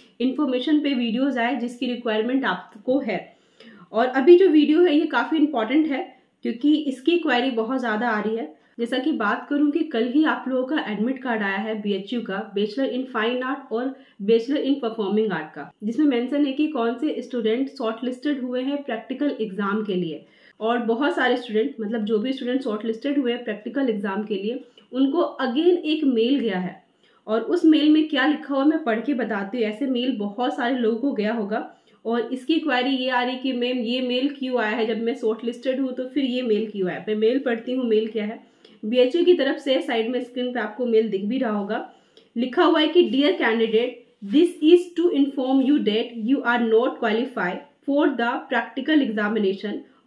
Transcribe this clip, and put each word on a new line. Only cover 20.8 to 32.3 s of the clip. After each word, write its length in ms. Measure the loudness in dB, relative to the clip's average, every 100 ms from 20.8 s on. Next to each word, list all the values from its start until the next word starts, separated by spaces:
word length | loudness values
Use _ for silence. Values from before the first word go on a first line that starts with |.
| 0 0 0 0
सारे 220 | 0 0
student, 380 | 0 -2 -2 -4
मतलब 240 | -6 -4 0
जो 140 | 0
भी 140 | 0
student 280 | -4 -4 -4
shortlisted 580 | -2 -4 -4 -4 -2 0
हुए 140 | 0
हैं 100 | -2
practical 460 | -6 -8 -6 -2 0
exam 340 | -2 -4 -4
के 120 | -4 -4
लिए, 280 | -4 -6 -10 -20 _
उनको 460 | 0 2 2 0 -2
again 360 | -2 2 2 2
एक 260 | 0 0
mail 360 | 2 2 2 2
गया 200 | 0 -2
है। 240 | -6 -10 _ _ _ _ -4
और 140 | -4
उस 240 | 0 2 6
mail 240 | 6 6
में 180 | 4 4
क्या 200 | 0 0
लिखा 280 | 0 -2 2
हुआ 100 | 2
मैं 180 | 2
पढ़ 160 | 0 -2
के 140 | -2
बताती 440 | -2 -2 -4 -4 -2
हूँ। 80 | -2
ऐसे 200 | -2 -4
mail 300 | -2 -2 -4
बहुत 380 | -6 -4 -4 -2
सारे 220 | -2 0
लोगों 200 | 0 0
को 140 | -2
गया 220 | -2 -2
होगा 420 | -2 -4 -6 -6 -16 _ _ -4
और 240 | -4 -4